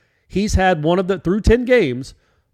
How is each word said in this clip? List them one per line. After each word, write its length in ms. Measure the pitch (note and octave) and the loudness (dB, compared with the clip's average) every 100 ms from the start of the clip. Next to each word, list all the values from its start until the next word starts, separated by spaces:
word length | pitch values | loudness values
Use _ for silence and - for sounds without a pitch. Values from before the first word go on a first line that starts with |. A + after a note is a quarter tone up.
| _ _ _ | _ _ _
he's 280 | F#3 G#3 F#3+ | -4 -2 2
had 280 | F#3+ D#3 | 2 0
one 160 | D#3 F3+ | 0 0
of 80 | F#3 | -2
the, 120 | F#3 | -4
through 220 | E3+ G#3 | -4 0
ten 220 | A3+ A#3 | 2 2
games, 520 | A#3+ B3 D3+ B2 C3+ - _ _ _ | 2 2 2 -4 -10 -20 _ _ _